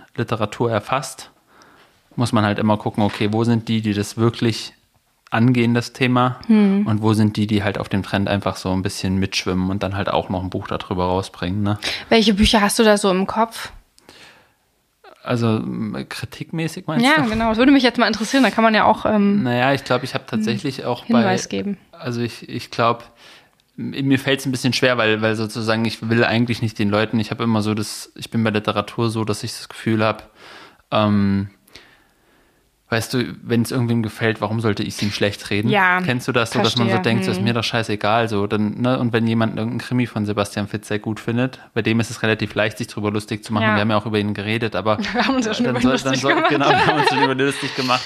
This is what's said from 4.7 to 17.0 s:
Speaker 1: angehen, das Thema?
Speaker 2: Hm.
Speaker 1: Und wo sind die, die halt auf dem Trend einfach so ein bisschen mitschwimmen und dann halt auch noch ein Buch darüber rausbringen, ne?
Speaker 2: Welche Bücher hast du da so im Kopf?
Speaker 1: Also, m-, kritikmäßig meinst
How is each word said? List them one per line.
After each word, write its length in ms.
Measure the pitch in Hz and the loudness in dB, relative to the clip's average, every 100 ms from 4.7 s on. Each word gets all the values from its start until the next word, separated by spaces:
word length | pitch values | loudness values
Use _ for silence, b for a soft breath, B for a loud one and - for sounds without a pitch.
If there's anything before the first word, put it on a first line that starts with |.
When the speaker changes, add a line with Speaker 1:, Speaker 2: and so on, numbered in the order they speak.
| - _ _ _ _ _ 117 | -16 _ _ _ _ _ 2
Speaker 1:
angehen, 380 | 120 123 117 | 4 4 2
das 180 | 120 - | 2 -2
Thema? 480 | - 127 123 127 123 - | -2 0 2 2 -2 2
Speaker 2:
Hm. 380 | 214 202 196 208 | 4 4 2 0
Speaker 1:
Und 160 | 104 | 0
wo 100 | 107 | 2
sind 240 | 110 107 110 | 4 2 2
die, 100 | 104 | 0
die 160 | 104 | 0
halt 160 | 101 - | 0 -2
auf 100 | - | -2
dem 140 | 101 | -2
Trend 260 | 92 98 98 | 0 0 2
einfach 280 | 101 95 - | 0 -2 -4
so 160 | 95 | -2
ein 100 | 92 | -2
bisschen 360 | 98 - 95 95 | -2 -4 -2 0
mitschwimmen 520 | 95 - - 92 92 | 0 -2 -2 -2 -2
und 120 | 101 | -2
dann 120 | 92 98 | -4 -2
halt 120 | - | -2
auch 200 | 71 - | -2 -2
noch 120 | 92 | -4
ein 80 | 90 | -4
Buch 160 | 101 - | -6 -6
darüber 380 | 95 - 92 | -8 -4 -2
rausbringen, 580 | 90 92 - - 87 101 | 0 0 -4 -6 -4 -2
ne? 160 | 101 104 B B B | -2 -2 B B B
Speaker 2:
Welche 260 | 226 214 | 2 4
Bücher 260 | 196 214 226 | 2 2 4
hast 180 | 202 - | 2 2
du 40 | |
da 140 | 220 208 | 4 4
so 140 | 202 | 2
im 160 | 185 196 | 0 0
Kopf? 440 | 220 226 - - - _ _ b b b b b b _ _ _ _ - - | -2 -2 -4 -14 -16 _ _ b b b b b b _ _ _ _ -20 -12
Speaker 1:
Also, 340 | - 117 117 110 | -4 0 2 2
m-, 500 | 123 120 107 135 131 | -2 -6 -6 -8 -8
kritikmäßig 800 | - - - - 165 160 - - | -10 -12 -12 -10 -6 -6 -8 -4
meinst 180 | 208 | 0